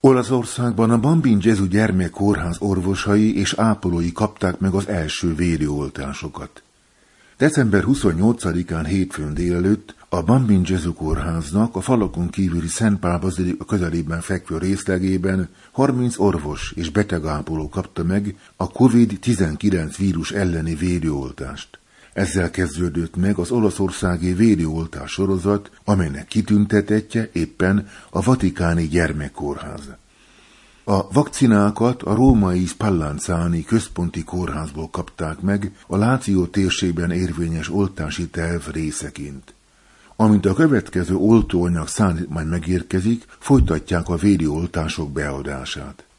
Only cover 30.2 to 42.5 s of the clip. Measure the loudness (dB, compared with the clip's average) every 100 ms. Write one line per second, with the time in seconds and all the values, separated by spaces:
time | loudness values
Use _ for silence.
30.2 | _ _ _ _ _ _ 0 0 2 0
31.2 | 0 2 4 6 4 2 0 0 -2 4
32.2 | 4 6 4 2 -2 -2 0 0 -2 -6
33.2 | -4 -2 0 -2 0 0 0 -6 -6 -6
34.2 | -8 -6 -6 -6 -8 -10 -10 -8 -10 -8
35.2 | -8 -4 -2 -2 -4 -10 -4 0 2 0
36.2 | 2 0 2 0 0 0 -2 -2 -2 -2
37.2 | -2 -2 -4 -4 -4 -2 -2 -2 -8 -6
38.2 | -8 -4 -4 -4 -6 -6 -6 -6 -12 -12
39.2 | -12 -14 -20 _ _ _ _ _ _ 0
40.2 | 4 4 4 4 4 4 0 -4 -2 0
41.2 | 6 4 4 0 0 0 -2 0 2 2
42.2 | -4 -6 -4